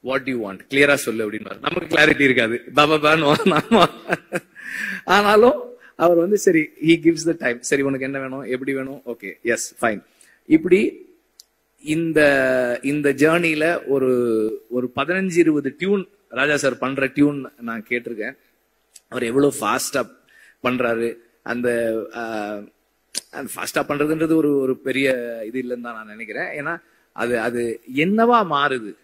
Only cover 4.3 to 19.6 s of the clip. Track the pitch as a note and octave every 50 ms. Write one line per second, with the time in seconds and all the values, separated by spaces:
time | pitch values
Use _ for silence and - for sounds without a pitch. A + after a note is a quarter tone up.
4.3 | - F3 - _ _ - - - - - - - G3 F#3+ - - F3+ G3+ G#3 G3+
5.3 | G#3+ G#3 A#3 B3 D4+ - - - - _ - - _ - D#3+ F3 F3 E3+ E3 F#3
6.3 | G#3 G3+ - G3 F3 D#3+ D#3 - _ - D3+ D#3+ E3+ D#3+ D3 E3 E3+ D#3 D3+ E3
7.3 | D#3+ - - B2+ A#2+ A#2+ - - D3 C#3 C#3 C#3 C3+ C3 C3 C3 C#3 C#3 C3+ C3
8.3 | C3 C3+ C3+ G2+ B2+ B2+ C3+ C#3 C3+ C3+ C3+ C3+ C3+ D3 _ A#2+ A#2 - G#2 F#2+
9.3 | F2 _ _ A#2+ A#2 G#2+ - - - - B2+ A#2 G#2+ F#2+ _ _ _ _ - _
10.3 | _ _ _ - D#3 D#3 D#3+ F3+ F3 G3+ A3+ - - - - _ _ _ _ _
11.3 | _ _ - _ _ _ _ _ _ _ - D3 D3+ D#3+ E3 E3 D#3 D#3 D3+ C#3+
12.3 | C#3 C3+ C3 C3 C3 B2+ B2+ A#2+ A#2+ A#2+ - C#3 C#3+ D3+ C#3+ C#3+ C3+ B2+ D3 D#3
13.3 | E3 F3 E3+ E3 D#3 D3+ D#3 E3 F3 - - - C#3 C3+ C3 B2+ B2+ B2 B2 A#2
14.3 | A2 A2 G#2+ A2 A2 G#2 _ _ A#2+ B2+ B2 B2 - C#3 C#3 D3+ F3+ F#3+ F#3+ F#3+
15.3 | E3 F3 E3 D#3+ D3+ D3 C#3 C3+ C3+ _ F3 F#3+ G3+ G3+ F3+ _ _ _ _ _
16.3 | A2+ B2 C3+ D3 D3+ C#3 D3 C3+ A#2+ - B2 B2+ C3+ C3+ C3+ C3 - C#3+ C#3+ C#3+
17.3 | C#3+ C#3 C3 A#2+ _ _ A#2 A#2 A2+ A2+ G#2 _ B2 A#2+ A#2+ A#2+ A#2 G#2 G#2 A#2+
18.3 | D#3+ _ _ _ _ _ _ _ _ _ _ _ _ - _ _ - B2+ B2+ A2+
19.3 | A#2+ C3+ C#3+ C#3+ C3+ -